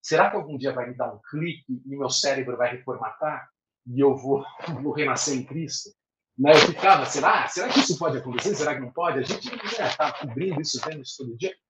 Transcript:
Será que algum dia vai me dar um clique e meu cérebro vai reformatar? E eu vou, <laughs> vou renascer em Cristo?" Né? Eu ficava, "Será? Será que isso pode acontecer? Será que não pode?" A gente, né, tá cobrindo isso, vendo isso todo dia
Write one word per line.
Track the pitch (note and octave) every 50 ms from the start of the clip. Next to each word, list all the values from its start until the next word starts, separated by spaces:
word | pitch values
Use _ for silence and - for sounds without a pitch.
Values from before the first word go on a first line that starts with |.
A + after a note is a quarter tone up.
| -
Será | - D#3 D#3 F3+ -
que | A3
algum | G3+ D#3+ D3 D3+ C3
dia | B2+ C#3 B2+
vai | B2+ B2 B2
me | B2
dar | B2+ B2+ A#2 -
um | - _ -
clique | - D3+ D#3+ E3+ D#3 - _ - B2+ B2+ -
e | C3+ C#3
meu | C#3 C#3 B2+
cérebro | - - - C#3 C3+ C3+ B2+ B2 A#2+
vai | A#2 B2 A#2+ B2
reformatar? | B2+ - - A#2+ A2 A2+ A2 - - D#3 D3+ D3+ - - _ _ _ _ _ _ _ _
E | B2 B2 C3
eu | C#3 C#3 C3
vou, | - B2 C3+ C#3 C3+ C#3 - - -
<laughs> | - F3 D#3+ B2 C#3
vou | D3 D3
renascer | D3 D3+ C3+ B2+ - - D3 C#3
em | B2+ B2+
Cristo?" | - C3+ D#3+ E3 C3+ - - - - - _ _ _ _ _ _ _ _
Né? | - C3 C#3+ D#3
Eu | -
ficava, | - - D#3+ - - G3 F#3+ - C3+
"Será? | - - C#3+ - - - - -
Será | - - F3 - -
que | - C4+
isso | - - F3 C#3
pode | E3+ D#3 C3+ B2
acontecer? | B2 C3 A#2+ B2 - G3 G3+
Será | - D3+ D3 C#3+
que | C3+
não | B2+ A#2 -
pode?" | E3 E3+ E3+ - C3+
A | A#2+
gente, | A2+ G#3+ - - - -
né, | A#3 - G3+ A3+ A3+ G3 - -
tá | - D3+ D3+ -
cobrindo | - - C3+ A2+ C3 E3+ G3 E3+ C#3+
isso, | D#3+ - - C3 -
vendo | D#3+ D#3+ D3+ C3
isso | - - -
todo | C3+ B2 A#2
dia | A#2 E3 F#3+ F#3 _ _ _